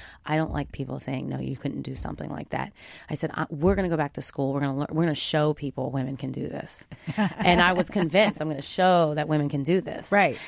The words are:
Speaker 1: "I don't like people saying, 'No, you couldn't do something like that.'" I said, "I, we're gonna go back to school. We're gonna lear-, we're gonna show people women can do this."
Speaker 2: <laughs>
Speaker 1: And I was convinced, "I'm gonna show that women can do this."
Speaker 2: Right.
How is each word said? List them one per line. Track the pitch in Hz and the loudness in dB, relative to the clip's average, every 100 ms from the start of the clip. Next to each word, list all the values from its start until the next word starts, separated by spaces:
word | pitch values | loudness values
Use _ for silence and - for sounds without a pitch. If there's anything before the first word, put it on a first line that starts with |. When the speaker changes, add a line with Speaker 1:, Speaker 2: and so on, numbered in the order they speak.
| - - | -20 -12
Speaker 1:
"I | - 156 | -2 0
don't | 160 | 0
like | 147 143 | -2 -4
people | - 131 135 | -6 -6 -6
saying, | - 131 - | -6 -6 -4
'No, | 131 | -6
you | 131 131 | -6 -4
couldn't | 143 143 | -6 -6
do | 131 | -8
something | 131 - 151 143 | -8 -8 -8 -8
like | - 151 | -8 -6
that.'" | 135 131 - - - - | -6 -8 -12 -20 -16 -8
I | |
said, | 151 156 | -4 -4
"I, | - 160 | -4 -6
we're | 147 175 | 0 2
gonna | 196 180 | 2 2
go | 160 | 0
back | 143 | -2
to | - | -4
school. | - - 135 | -8 -2 -2
We're | 139 | 0
gonna | 139 135 | -2 -2
lear-, | 147 | -2
we're | 156 | 0
gonna | 170 | 0
show | 143 - 156 151 | 0 0 2 2
people | 151 143 131 131 | 0 -4 -4 -4
women | 131 131 135 | -2 -4 -4
can | 131 | -6
do | 127 - | -6 -6
this." | 143 - - - - - - | -8 -8 -8 -10 -14 -6 0
Speaker 2:
<laughs> | 202 - | 0 2
Speaker 1:
And | 185 175 | 4 6
I | 175 | 6
was | 185 180 | 4 0
convinced, | 208 160 180 214 - | 0 2 4 4 2
"I'm | 156 | -4
gonna | 139 | -4
show | - - 185 175 156 | -4 2 6 6 4
that | 151 156 | 2 2
women | 151 143 | 2 2
can | 143 | 0
do | 139 185 | 2 2
this." | - - - | 0 -6 2
Speaker 2:
Right. | 202 170 117 | 4 4 0